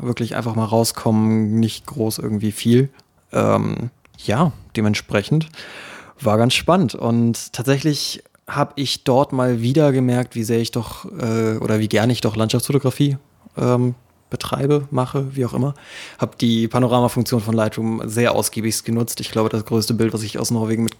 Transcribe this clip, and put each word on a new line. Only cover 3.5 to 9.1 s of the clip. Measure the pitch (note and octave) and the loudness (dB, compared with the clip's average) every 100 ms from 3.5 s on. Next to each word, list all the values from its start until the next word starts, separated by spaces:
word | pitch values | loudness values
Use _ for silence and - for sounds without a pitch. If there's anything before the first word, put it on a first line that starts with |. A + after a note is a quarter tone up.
| G#2+ G#2+ - A#2+ - _ - | 2 0 -4 -6 -12 _ -8
ja, | - A2+ E3 - - A2+ | -2 2 0 -2 -8 0
dementsprechend | G#2+ G#2 - G#2+ - D#3 D#3 - - - - - - - | 0 0 0 -2 2 0 -2 -8 -18 -18 -18 -18 -20 -4
war | G#2 G#2+ | 0 2
ganz | B2 | 2
spannend. | - - F#3 C3+ | 2 2 2 2
Und | - A#2+ A#2 A#2 A2+ - | -2 0 2 2 0 -6
tatsächlich | - B2+ C3+ D#3 C#3+ - - - _ - | -4 0 0 0 -2 -4 -10 -16 _ -6
hab | C#3 C#3+ - | -2 -2 -2
ich | C3 - | -6 -4
dort | - | 2